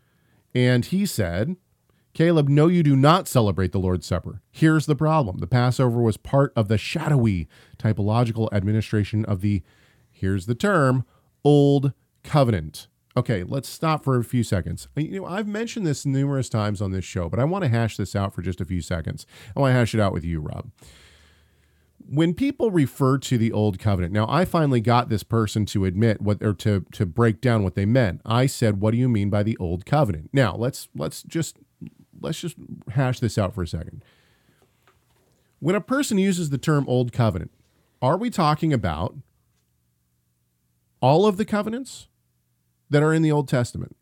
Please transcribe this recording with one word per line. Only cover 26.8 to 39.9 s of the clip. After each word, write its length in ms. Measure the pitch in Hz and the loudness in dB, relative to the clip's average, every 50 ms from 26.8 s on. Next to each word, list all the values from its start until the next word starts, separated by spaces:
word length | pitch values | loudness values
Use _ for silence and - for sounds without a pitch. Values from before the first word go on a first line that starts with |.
| 85 - | -2 -4
to 140 | - - 110 87 | -6 -4 -4 -2
break 340 | 80 117 117 117 101 - | 0 2 2 2 2 2
down 220 | - 127 117 110 98 | 0 0 2 2 2
what 100 | 90 - | 0 -2
they 140 | 101 98 104 | 0 0 2
meant. 340 | 120 135 120 92 80 73 - | 2 2 2 2 -2 -4 -4
I 220 | - 113 120 131 | -2 0 2 2
said, 340 | 135 - - 123 107 104 95 | 0 0 0 0 0 0 0
"What 120 | 101 110 | 0 0
do 60 | 113 120 | 0 2
you 120 | 131 127 | 2 2
mean 220 | 117 104 101 101 | 2 0 0 0
by 100 | 101 104 | 0 0
the 160 | 104 107 117 - | 0 -2 -2 -4
Old 280 | 92 82 87 87 - | -4 -4 -4 -6 -4
Covenant?" 440 | - 143 151 147 104 85 78 78 - | -2 0 0 2 0 -2 -4 -8 -4
Now, 240 | - 139 131 98 - | 0 0 0 0 0
let's, 320 | - 113 131 - - - - - | -2 -4 -6 -6 -8 -12 -14 -10
let's 280 | - 151 160 - - - | -8 -8 -8 -8 -12 -14
just, 340 | - - 165 156 - - _ _ _ _ - - - - _ _ _ - - | -8 -6 -6 -6 -6 -8 _ _ _ _ -20 -20 -20 -20 _ _ _ -18 -12
let's 180 | - - 160 - | -10 -8 -8 -8
just 160 | - 165 - - - - - - - - | -10 -12 -12 -14 -16 -18 -18 -16 -14 -8
hash 280 | 95 139 135 127 127 - | -4 -2 -2 -2 -2 -2
this 180 | 127 104 - 113 | -4 -2 0 0
out 180 | 101 90 - | -2 -2 -2
for 80 | 92 87 | -4 -6
a 40 | - | -6
second. 360 | - 82 85 - - - - _ _ _ _ _ _ _ _ _ _ _ _ _ _ _ _ _ _ _ _ _ _ _ _ _ _ _ _ _ _ _ | -6 -8 -10 -10 -14 -18 -20 _ _ _ _ _ _ _ _ _ _ _ _ _ _ _ _ _ _ _ _ _ _ _ _ _ _ _ _ _ _ _
When 180 | 135 151 190 | -2 -2 -2
a 60 | 208 | -2
person 380 | - - 254 277 285 - 226 190 | -2 -2 -2 -2 -2 0 0 2
uses 320 | 190 196 185 180 175 147 | 2 2 0 0 -2 -4
the 80 | 139 127 | -4 -2
term 260 | - - 156 143 135 131 | 0 0 0 2 2 2
Old 240 | 123 127 127 120 | 0 0 0 0
Covenant, 400 | - - 120 110 92 90 78 - _ _ _ _ _ _ _ _ _ _ | 0 0 0 0 0 -2 -6 -10 _ _ _ _ _ _ _ _ _ _
are 160 | 127 127 160 | 0 0 0
we 140 | 190 233 247 | 0 -2 -4
talking 420 | - - 165 151 156 - 170 160 | -2 0 0 2 2 2 0 0
about 440 | 143 117 104 90 76 76 87 - - 143 - _ _ _ _ _ _ _ _ _ _ _ _ _ | 0 0 0 -2 -2 -4 -4 -6 -8 -10 -20 _ _ _ _ _ _ _ _ _ _ _ _ _